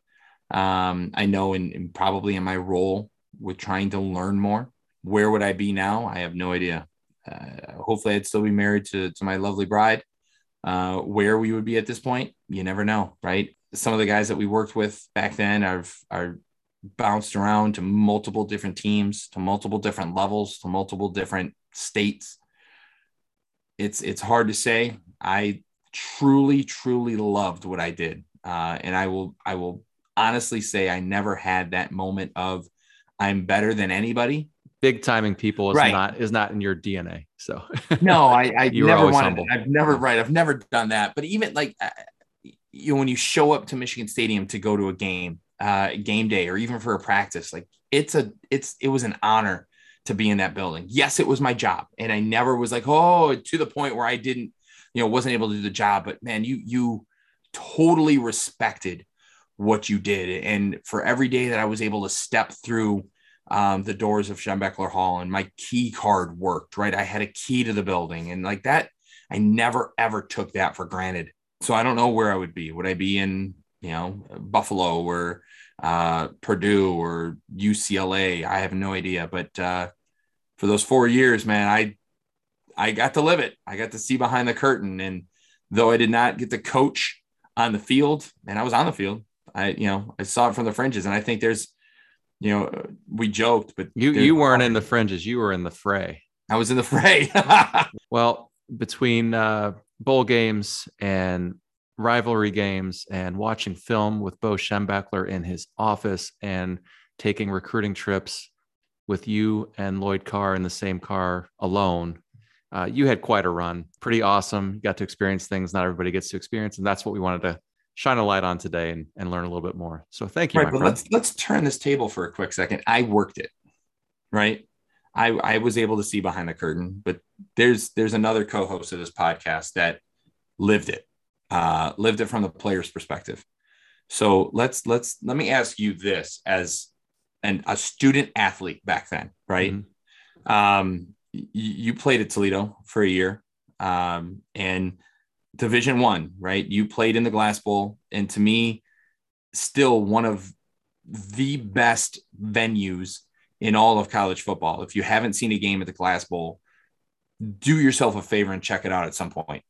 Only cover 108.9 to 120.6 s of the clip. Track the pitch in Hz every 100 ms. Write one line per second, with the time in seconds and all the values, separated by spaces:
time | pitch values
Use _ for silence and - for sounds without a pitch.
108.9 | _ - 98 - 107 107 107 101 - 98
109.9 | 95 101 98 - 101 98 95 90 - 98
110.9 | 92 - 95 90 90 90 _ 92 98 95
111.9 | 87 85 85 _ _ _ _ _ 92 90
112.9 | 120 139 110 - 104 90 85 87 87 85
113.9 | _ 123 113 101 101 - 104 98 104 104
114.9 | 92 101 - 95 95 - 98 92 95 90
115.9 | 85 90 92 - 98 - 113 107 - 98
116.9 | 98 110 101 92 90 90 85 _ _ _
117.9 | - 139 123 104 98 92 87 87 85 82
118.9 | 82 78 - 90 87 87 87 87 90 85
119.9 | 80 - - 101 - 170 160